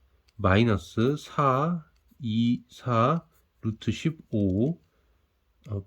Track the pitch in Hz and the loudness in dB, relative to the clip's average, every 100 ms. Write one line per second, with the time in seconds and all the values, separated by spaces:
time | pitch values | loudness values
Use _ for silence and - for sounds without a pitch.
0 | _ _ _ _ 95 95 117 98 87 - | _ _ _ _ 2 4 4 0 -2 -2
1 | 117 151 - - 143 131 151 175 151 _ | 0 -2 -6 -2 0 2 0 -4 -8 _
2 | _ _ 117 110 117 123 - - - 117 | _ _ -4 0 0 0 -6 -12 -2 2
3 | 120 165 - _ _ _ 110 107 - 107 | 2 0 -4 _ _ _ -8 -6 -4 -2
4 | 165 156 - 110 98 92 127 175 _ _ | -4 -6 -6 -2 0 2 0 -2 _ _
5 | _ _ _ _ _ _ - 104 | _ _ _ _ _ _ -10 -10